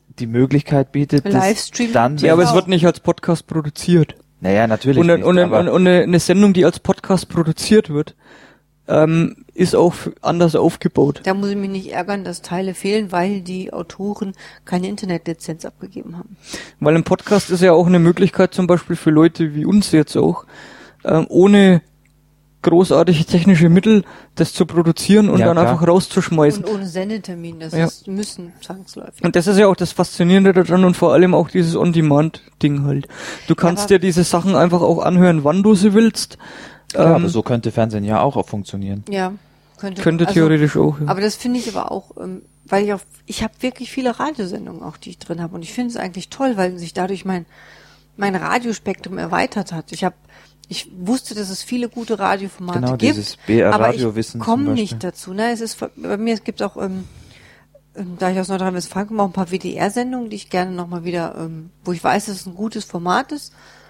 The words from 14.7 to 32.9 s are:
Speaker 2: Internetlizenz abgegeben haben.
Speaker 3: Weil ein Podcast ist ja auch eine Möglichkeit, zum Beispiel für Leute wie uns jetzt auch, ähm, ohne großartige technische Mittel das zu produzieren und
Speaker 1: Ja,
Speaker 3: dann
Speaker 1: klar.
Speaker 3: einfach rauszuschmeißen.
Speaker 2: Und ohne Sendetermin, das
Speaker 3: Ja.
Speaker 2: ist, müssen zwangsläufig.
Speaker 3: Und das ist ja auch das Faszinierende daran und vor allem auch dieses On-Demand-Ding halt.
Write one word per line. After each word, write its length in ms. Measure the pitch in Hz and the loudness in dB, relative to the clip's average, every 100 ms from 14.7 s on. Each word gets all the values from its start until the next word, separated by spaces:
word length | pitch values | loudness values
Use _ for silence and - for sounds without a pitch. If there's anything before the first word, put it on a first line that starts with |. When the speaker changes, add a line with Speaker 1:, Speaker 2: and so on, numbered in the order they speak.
| 180 185 | -6 -4
Speaker 2:
Internetlizenz 760 | 208 190 170 170 165 - 160 | -8 -6 -6 -6 -10 -12 -12
abgegeben 540 | - - 185 - - 170 | -14 -18 -18 -16 -16 -16
haben. 180 | - 196 - - - _ | -18 -20 -18 -16 -16 _
Speaker 3:
Weil 160 | 147 165 | 0 0
ein 80 | |
Podcast 440 | - 185 - 202 - | 0 -4 0 0 0
ist 140 | 175 | 2
ja 100 | 185 | 6
auch 140 | 165 175 | 6 6
eine 120 | 180 | 4
Möglichkeit, 520 | 165 165 190 - 185 | 4 4 2 2 0
zum 140 | - 180 | 0 0
Beispiel 300 | 175 - 170 | 0 0 -2
für 140 | 160 | 2
Leute 440 | 156 165 165 160 | 6 4 2 -4
wie 100 | 147 | -2
uns 260 | 151 202 196 | 0 2 4
jetzt 240 | 156 147 - | 2 2 0
auch, 260 | 165 175 - - - - - _ | 0 -2 -10 -20 -20 -20 -20 _
ähm, 200 | - 160 - | -2 0 2
ohne 500 | - 196 202 190 175 - _ _ _ _ _ _ _ | 4 6 8 8 6 2 _ _ _ _ _ _ _
großartige 640 | - 170 185 135 165 156 | 2 4 4 4 4 2
technische 460 | 165 180 180 170 170 | 2 2 4 6 6
Mittel 340 | 180 214 214 - - - | 6 6 4 2 -8 -12
das 180 | - 170 | -4 -2
zu 140 | - 175 | 0 0
produzieren 640 | 165 170 - - 208 208 | 0 0 0 4 4 6
und 80 | 185 | 4
Speaker 1:
Ja, 80 | 139 | 4
Speaker 3:
dann 100 | 165 | 4
Speaker 1:
klar. 140 | 120 | 2
Speaker 3:
einfach 140 | 139 170 | 2 4
rauszuschmeißen. 760 | 185 - 190 - 160 147 196 | 4 2 -2 0 2 2 2
Speaker 2:
Und 100 | 180 | -4
ohne 120 | 202 190 | -6 -6
Sendetermin, 720 | 180 196 220 185 175 170 165 | -8 -6 -8 -10 -14 -14 -14
das 140 | 160 | -6
Speaker 3:
Ja. 140 | 165 165 | -2 -2
Speaker 2:
ist, 200 | - - | -4 -10
müssen 460 | 196 208 - 175 - | -8 -8 -12 -18 -18
zwangsläufig. 640 | - 185 185 - - - | -18 -18 -18 -18 -18 -6
Speaker 3:
Und 100 | 175 | -2
das 120 | 175 170 | 0 2
ist 100 | 196 | 4
ja 100 | 208 | 4
auch 100 | 180 | 4
das 160 | 175 | -2
Faszinierende 600 | - 175 - 175 196 196 | -2 -4 0 4 6 6
daran 320 | 180 165 180 | 4 2 4
und 100 | 185 | 4
vor 200 | 175 170 | 4 4
allem 180 | 139 180 | 6 6
auch 160 | 160 165 | 4 2
dieses 260 | 185 165 | 0 0
On-Demand-Ding 1080 | 165 175 165 156 143 160 - _ - 147 143 | 0 0 2 2 2 2 -4 _ -2 -2 0
halt. 240 | 143 | -2